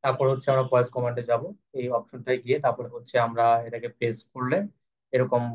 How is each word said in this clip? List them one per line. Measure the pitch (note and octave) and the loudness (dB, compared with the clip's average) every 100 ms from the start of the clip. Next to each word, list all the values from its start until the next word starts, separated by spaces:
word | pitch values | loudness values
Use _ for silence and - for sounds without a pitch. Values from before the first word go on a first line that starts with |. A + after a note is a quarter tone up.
তারপর | C#3 C3 C3+ | -2 0 2
হচ্ছে | C3 C3+ | 2 2
আমরা | C3+ | 2
voice | B2+ B2+ B2 | 4 2 2
কমান্ডে | B2+ A#2+ A#2+ | -2 -4 -4
যাব, | A#2 A#2 D#3+ G#3 _ | -2 -2 -2 -14 _
এই | C3+ B2 | -8 -2
অপশনটায় | A#2+ - B2+ A#2+ B2+ | -2 -4 -14 -4 -4
গিয়ে | A#2+ D3 | 0 0
তারপর | C3+ A#2+ A#2+ | 2 -2 -6
হচ্ছে | A#2+ - B2 | -12 -2 0
আমরা | A#2 A#2 A#2 A#2 | 0 2 4 4
এটাকে | A#2 A#2 A#2 | 0 -8 -10
প্রেস | - A#2 G#2+ - | -4 -4 -4 -12
করলে | C3 B2+ E3+ G#3 _ _ _ _ | -8 -2 -2 -2 _ _ _ _
এরকম | B2+ B2+ A#2+ A#2+ | 0 2 0 -2